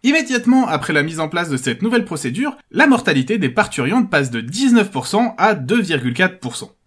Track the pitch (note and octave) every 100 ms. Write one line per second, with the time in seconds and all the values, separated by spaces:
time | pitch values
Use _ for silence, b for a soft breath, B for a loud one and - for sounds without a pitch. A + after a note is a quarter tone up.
0 | B3 D#4+ C4 B3+ A#3+ C4 A#3+ D3+ - D#3
1 | D3+ D#3+ D#3 E3+ E3+ C3 B2+ A#2 G#3+ A#3+
2 | - D#3 B2 D3+ C#4+ - _ - D4 B3+
3 | - C#3+ C3 C#3+ C3+ A#2+ - - B2+ A#3
4 | F#3+ D#3 C3+ A#2 A2+ G3 C4+ A#3 G3+ C3
5 | - F#3+ A#3 - G3+ F3+ B2+ A#3 F3 D3
6 | B2 A#2 F#3 F#3 A#2+ - - _